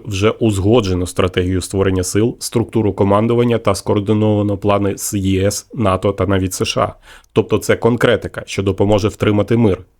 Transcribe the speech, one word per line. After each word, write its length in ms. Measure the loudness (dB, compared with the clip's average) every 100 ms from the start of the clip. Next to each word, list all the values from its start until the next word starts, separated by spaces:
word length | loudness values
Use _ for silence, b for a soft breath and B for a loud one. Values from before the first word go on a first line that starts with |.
| -4
вже 240 | 0 0
узгоджено 760 | 2 0 2 2 2 2 -2 -4
стратегію 540 | -2 -2 0 0 -2
створення 420 | -2 0 0 0
сил, 340 | -2 0 -2 -4
структуру 540 | -4 -4 -2 0 -2
командування 640 | 0 2 2 2 2 2 0
та 180 | 0 -2
скоординовано 800 | 0 -2 2 0 2 2 0 -2
плани 400 | 0 0 0 -4
з 160 | -6
Є 340 | -2 0 0 0
С, 200 | -2 -10
нато 380 | -2 0 0 -2
та 140 | -2 0
навіть 280 | 0 -2
С 120 | -4 -4
Ш 160 | -2
А. 120 | -4 -4 B B B
Тобто 240 | -2 0 -2
це 180 | 0 0
конкретика, 680 | 2 2 2 2 -2 -10 -10
що 180 | -4
допоможе 440 | -2 0 2 2 0
втримати 500 | 0 0 0 0 2
мир, 240 | 2 0 -8